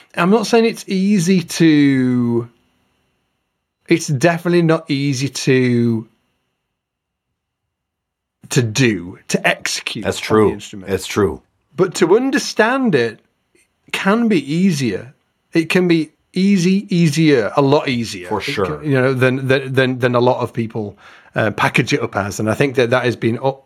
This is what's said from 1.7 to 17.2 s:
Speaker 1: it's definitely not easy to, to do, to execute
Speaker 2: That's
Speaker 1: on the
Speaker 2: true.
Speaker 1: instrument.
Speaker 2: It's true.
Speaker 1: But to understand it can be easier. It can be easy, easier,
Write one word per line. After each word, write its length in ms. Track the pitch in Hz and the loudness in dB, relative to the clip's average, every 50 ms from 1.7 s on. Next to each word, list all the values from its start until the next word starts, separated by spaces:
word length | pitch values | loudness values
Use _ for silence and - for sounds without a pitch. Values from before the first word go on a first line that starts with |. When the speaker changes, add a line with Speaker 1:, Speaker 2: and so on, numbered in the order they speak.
| 151 147 143 139 135 131 127 127 123 123 120 120 117 117 120 117 _ _ _ _ _ _ _ _ _ _ _ _ _ _ _ _ _ _ _ _ _ _ _ _ _ _ _ - | 6 6 4 4 2 2 0 0 0 0 0 0 -2 -2 -4 -6 _ _ _ _ _ _ _ _ _ _ _ _ _ _ _ _ _ _ _ _ _ _ _ _ _ _ _ 0
Speaker 1:
it's 200 | 175 160 - - | 0 0 0 -2
definitely 540 | 147 120 143 170 170 165 - 175 175 175 170 | -2 2 2 2 2 2 0 0 2 2 4
not 280 | 160 160 160 - - | 4 2 0 0 -2
easy 380 | 147 135 143 143 135 123 139 131 | -4 -2 -2 -2 -2 -2 -4 -6
to, 800 | - - - 143 131 131 127 127 120 120 117 120 113 110 113 - _ _ _ _ _ _ _ _ _ _ _ _ _ _ _ _ _ _ _ _ _ _ _ _ _ _ _ _ _ _ _ _ _ _ _ _ _ _ _ _ _ _ _ _ _ _ _ - | -6 -4 0 2 2 2 4 2 2 2 2 0 0 -2 -4 -10 _ _ _ _ _ _ _ _ _ _ _ _ _ _ _ _ _ _ _ _ _ _ _ _ _ _ _ _ _ _ _ _ _ _ _ _ _ _ _ _ _ _ _ _ _ _ _ -4
to 120 | - 143 120 | -2 -2 -2
do, 560 | 110 104 131 131 117 104 87 85 90 - - _ - | 0 0 0 0 0 0 -2 -6 -12 -16 -16 _ -6
to 180 | - - - | -6 -2 0
execute 580 | - - - - - - - - - - 123 98 | -2 -2 -2 -4 -8 -8 -8 -8 -10 -10 -8 -6
Speaker 2:
That's 120 | 98 92 - | -6 -6 -6
Speaker 1:
on 20 | - | -4
the 40 | |
Speaker 2:
true. 260 | - 107 110 107 95 95 | 0 2 4 4 2 0
Speaker 1:
instrument. 400 | 101 - - - 101 92 92 98 | -2 -10 -16 -18 -14 -10 -6 -6
Speaker 2:
It's 140 | 92 - | -6 -6
true. 360 | - - 107 101 87 76 - _ _ _ _ _ _ _ | -6 -2 -2 -2 -2 -2 -6 _ _ _ _ _ _ _
Speaker 1:
But 180 | - 185 185 - | -2 -2 -2 -2
to 200 | - 180 156 190 | 0 2 2 2
understand 800 | 233 262 269 269 254 - - - - 214 226 262 269 262 233 160 | 2 2 0 -2 -2 -4 -4 -2 0 0 0 0 0 0 0 2
it 260 | 127 117 113 110 - _ _ _ _ _ _ _ _ _ _ _ _ _ _ - | 2 0 0 -4 -10 _ _ _ _ _ _ _ _ _ _ _ _ _ _ -10
can 360 | - - 190 208 240 233 220 | -4 0 0 0 2 2 2
be 120 | 214 156 131 139 151 | 0 0 0 -2 -2
easier. 600 | 170 190 196 160 135 135 110 95 90 110 127 - _ _ _ _ _ _ _ - | 0 2 2 2 0 -2 -2 -4 -4 -8 -12 -20 _ _ _ _ _ _ _ -2
It 160 | 170 160 156 | -2 -2 0
can 180 | - 185 180 175 | 0 0 2 2
be 220 | 165 165 151 - _ _ _ _ - | 2 0 0 -4 _ _ _ _ -4
easy, 540 | 180 190 202 202 185 165 185 190 196 208 - 190 | 0 2 2 2 4 2 2 2 0 -2 -2 0
easier, 580 | 170 170 156 139 160 | 2 2 2 2 2